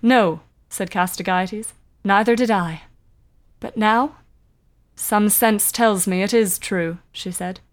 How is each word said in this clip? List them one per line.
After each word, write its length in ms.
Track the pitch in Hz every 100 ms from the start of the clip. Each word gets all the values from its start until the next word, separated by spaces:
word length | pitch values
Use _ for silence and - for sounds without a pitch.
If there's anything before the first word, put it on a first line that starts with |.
"No," 400 | 226 254 196 160 _ _ _
said 220 | - 180
Castigaetes, 800 | 160 180 - 180 180 185 214 226 - _ _
"neither 320 | 196 196 220
did 160 | 233 247
I. 320 | 208 175 160 - _ _ _ _ _ _ _
But 160 | 120 -
now? 400 | 214 226 277 - _ _ _ _ _ _ _ _
Some 320 | - 214 208
sense 420 | 208 226 214 -
tells 360 | - 233 202 180
me 160 | 185
it 120 | 202
is 240 | 240 214 175
true," 400 | - 190 165 170 _
she 180 | - -
said. 300 | 180 180 185 _